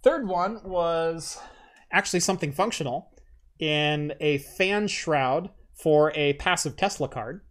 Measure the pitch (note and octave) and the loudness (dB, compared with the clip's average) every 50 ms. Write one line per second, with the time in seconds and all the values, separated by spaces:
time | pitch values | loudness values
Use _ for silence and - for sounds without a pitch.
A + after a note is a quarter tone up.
0 | - C4 D#4+ D#4+ B3+ F#3+ F#3 F3 G3+ G3+ A3+ G#3+ F3+ F#3+ F#3 F3+ E3+ E3 E3 E3 | 6 4 4 4 -2 -2 0 0 0 -2 -2 -6 -10 -4 -2 0 0 0 0 0
1 | E3 E3 E3 E3 D#3 - - - - - - - - - _ - _ _ - F3+ | 0 -2 -2 -4 -8 -12 -12 -14 -16 -20 -20 -20 -20 -20 _ -20 _ _ 0 0
2 | G3 - - F3+ E3+ - F#3 F3 - D3 C#3 - F#3 A#3 A3+ - D#3 C3 B2 D3+ | 0 2 -2 0 0 0 -2 -2 -2 -6 -2 -2 -2 -2 -2 -4 -4 -4 -4 -6
3 | G#3 - _ - - - - - _ _ _ _ D#3+ D#3 D3+ D3+ D3+ D3+ D3+ D3 | -8 -10 _ -20 -20 -20 -20 -20 _ _ _ _ -2 -2 0 0 2 0 0 -2
4 | D3 D3 D3+ - D3+ D3+ D3 C#3 C#3+ - - - F#3+ F#3+ G3+ G#3 G#3 G3 - - | -2 -4 -6 -2 0 2 2 0 -2 -8 -4 -2 0 0 2 0 0 -2 -4 -4
5 | - - D3+ C#3+ C3+ B2+ C3 D#3+ F3+ G3 - - - _ - - - D#3+ D3+ D3+ | -2 0 2 2 2 2 0 0 -2 -4 -16 -20 -20 _ -20 -4 2 4 6 6
6 | D3+ D#3 D3+ D#3 D3 C#3+ C#3+ C#3+ - F#3 F3+ - - D3+ B2 - F#3 G3+ - - | 6 4 2 2 2 0 0 2 2 0 0 0 -2 -6 -2 -2 -2 -2 0 -2
7 | C#3 C3 - C3 G#2+ A#2 D3+ G3+ - - | -6 -6 -6 -8 -10 -10 -12 -14 -18 -20